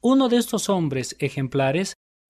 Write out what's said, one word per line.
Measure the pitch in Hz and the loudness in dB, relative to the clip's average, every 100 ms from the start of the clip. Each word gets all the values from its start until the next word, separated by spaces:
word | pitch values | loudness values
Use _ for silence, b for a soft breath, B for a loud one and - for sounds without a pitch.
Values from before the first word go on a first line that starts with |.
Uno | 233 269 254 | 4 4 4
de | 240 | 2
estos | 233 214 - | 0 -4 0
hombres | 190 160 131 120 - | 0 0 -2 -6 -6
ejemplares | 143 - 135 139 135 147 196 - _ _ _ | -6 -4 -4 0 0 0 -4 -8 _ _ _